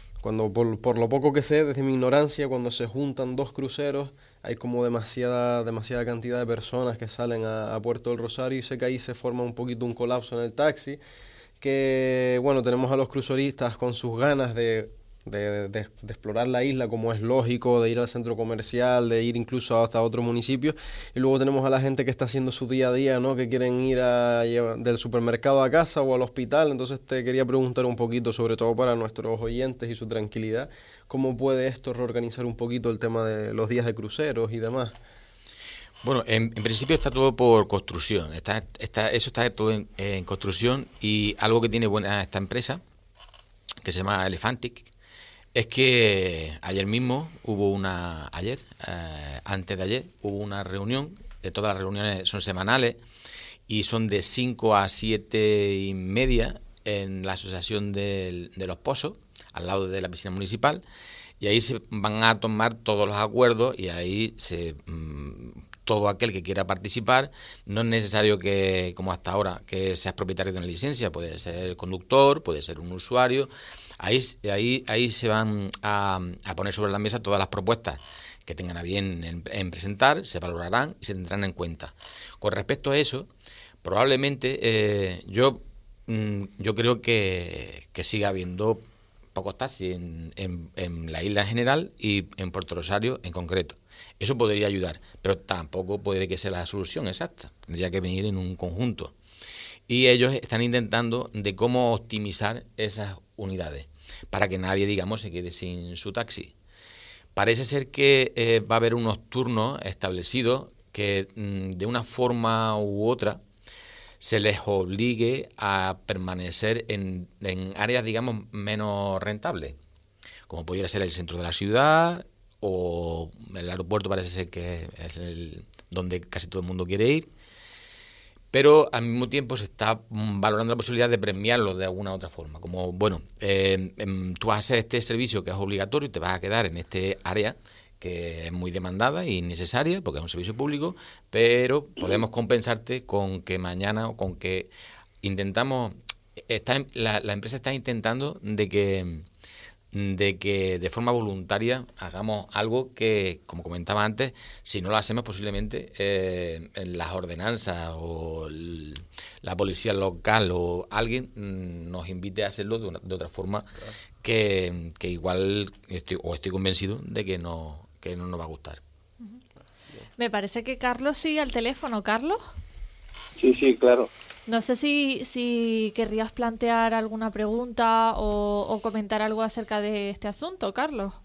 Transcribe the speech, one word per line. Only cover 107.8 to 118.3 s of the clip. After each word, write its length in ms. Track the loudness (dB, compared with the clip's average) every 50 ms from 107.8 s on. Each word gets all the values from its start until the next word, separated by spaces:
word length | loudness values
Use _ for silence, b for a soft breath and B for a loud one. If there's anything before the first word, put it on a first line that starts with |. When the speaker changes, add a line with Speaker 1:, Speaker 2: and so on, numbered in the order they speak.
| -4 -4
Speaker 2:
que, 420 | 0 4 8 8 8 8 6 4 2
eh, 240 | 0 4 4 4 4
va 140 | 4 4 4
a 20 | 4
haber 180 | 4 4 2
unos 240 | 2 2 0 -2 -2 -6 -4
turnos 500 | -2 -2 0 0 0 0 0 0 -2 -6 -6
establecidos 880 | -8 -6 -4 -4 -2 -2 0 0 2 2 4 4 2 2 2 0 -6 -16 -20 _ _
que, 360 | -6 -2 0 0 0 0 -2 -4 -8
mm, 420 | -8 -6 -4 -4 -4 -4 -4 -4 -4
de 80 | -4
una 160 | -2 -2 -4
forma 760 | -4 -4 -2 0 2 2 2 2 2 2 2 2 2 2 0 0
u 280 | 0 -2 0 0 2 2
otra 340 | 2 2 0 -2 -2 -4 -8 -20 _ B B B B B B B B B B B B B
se 200 | 0 0 2 4
les 180 | 4 2 2 2 0
obligue 840 | 0 2 2 2 0 0 0 0 0 2 2 2 0 0 -2 -4 -10 -8 -4
a 420 | 0 2 2 2 2 0 -2 -4 -6 -6
permanecer 800 | -4 -4 -4 -4 -6 -6 -6 -4 -2 -2 0 0 0 -2 -2 -4
en, 400 | -4 -4 -4 -4 -6 -6 -8 -10 _ _
en 320 | -6 -4 -4 -4 -6 -6 -4 -2
áreas, 260 | 0 2 2 2 0
digamos, 420 | 0 -2 -2 -2 -2